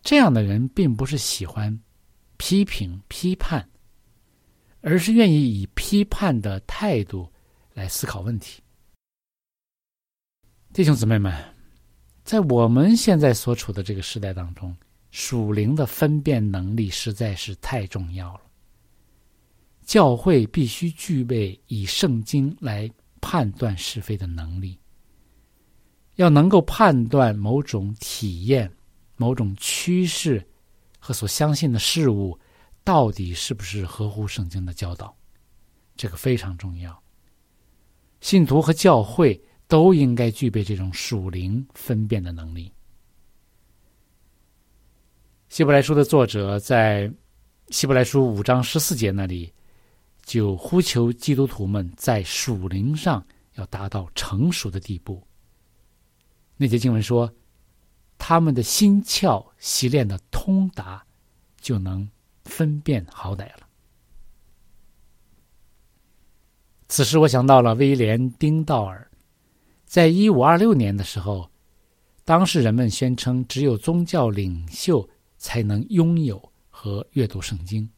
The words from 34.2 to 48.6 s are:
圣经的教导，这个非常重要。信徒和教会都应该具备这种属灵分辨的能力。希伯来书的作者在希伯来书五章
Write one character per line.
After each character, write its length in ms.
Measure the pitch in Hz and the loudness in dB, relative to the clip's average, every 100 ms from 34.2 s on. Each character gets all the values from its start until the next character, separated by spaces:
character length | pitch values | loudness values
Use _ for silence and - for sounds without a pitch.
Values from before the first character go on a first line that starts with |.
| 107 | -8
圣 200 | - 87 | -6 -8
经 160 | 92 | -8
的 80 | 90 | -8
教 220 | 85 92 | -8 -10
导， 240 | 87 95 _ - _ _ _ _ _ _ - | -10 -14 _ -20 _ _ _ _ _ _ -12
这 120 | 104 | -10
个 80 | 82 | -6
非 220 | 135 123 | -2 -2
常 180 | 92 85 | -4 -10
重 180 | 95 87 | -12 -12
要。 180 | 87 - _ _ _ _ _ _ _ _ _ _ _ _ | -14 -18 _ _ _ _ _ _ _ _ _ _ _ _
信 260 | - 196 143 | 2 4 6
徒 160 | 139 | 4
和 100 | 151 | 2
教 300 | 165 190 131 | 4 6 4
会 400 | 101 - 151 95 _ _ _ | 2 2 2 2 _ _ _
都 280 | 160 180 175 | 6 6 6
应 180 | 135 | 4
该 160 | 120 117 | 2 0
具 180 | 110 127 | 0 -2
备 160 | 107 | -2
这 120 | 98 98 | -4 -4
种 180 | 92 | -6
属 340 | 90 - 110 92 | -8 -6 -6 -6
灵 380 | 90 92 113 135 | -6 -4 -6 -6
分 340 | - - 110 107 | -16 -4 -2 -2
辨 140 | 107 | -4
的 100 | 87 | -6
能 220 | 85 80 | -12 -12
力。 180 | 85 90 - - - _ _ _ _ _ _ _ _ _ _ _ _ _ _ _ _ _ _ _ _ _ _ _ _ _ | -14 -14 -20 -20 -20 _ _ _ _ _ _ _ _ _ _ _ _ _ _ _ _ _ _ _ _ _ _ _ _ _
希 140 | - | -2
伯 100 | 147 | 4
来 80 | 143 | 4
书 140 | 139 147 | 4 2
的 100 | 143 | 4
作 180 | 151 | 4
者 360 | 117 107 98 104 | 4 0 -2 -4
在 520 | - 123 110 104 101 - _ _ _ _ _ | 0 2 4 2 -4 -8 _ _ _ _ _
希 180 | - 135 | -4 2
伯 80 | 131 | 2
来 80 | |
书 280 | 123 139 131 | 4 2 2
五 120 | 104 | 0
章 200 | 101 127 | 2 0